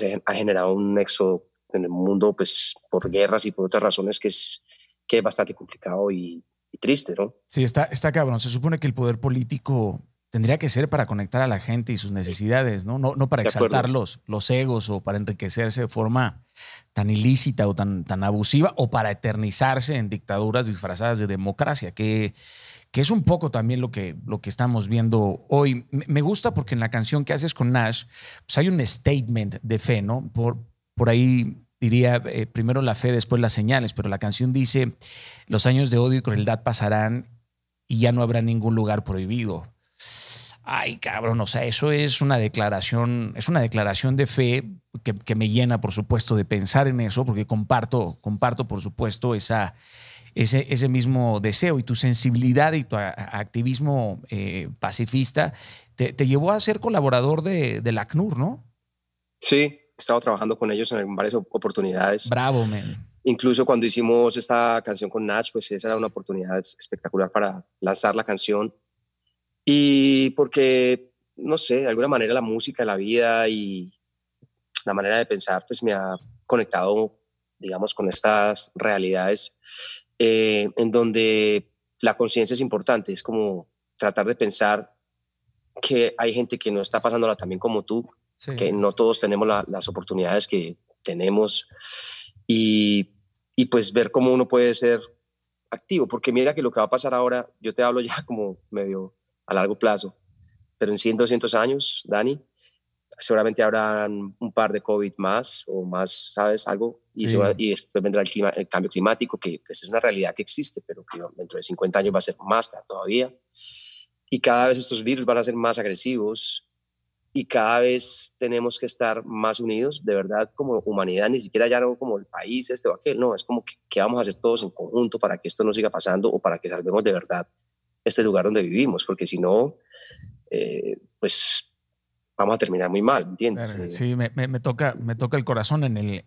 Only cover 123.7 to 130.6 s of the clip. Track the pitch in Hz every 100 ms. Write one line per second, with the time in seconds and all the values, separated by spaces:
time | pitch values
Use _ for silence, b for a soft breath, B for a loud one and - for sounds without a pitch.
123.7 | - - - 101 120 101 92 117 117 101
124.7 | - 87 113 120 113 98 90 85 - 107
125.7 | 107 107 90 95 92 107 - 92 85 90
126.7 | 87 87 101 107 92 - 87 87 _ _
127.7 | _ _ _ - - 110 98 95 107 90
128.7 | 90 135 90 - 95 85 90 90 104 135
129.7 | - B B B B B B - 55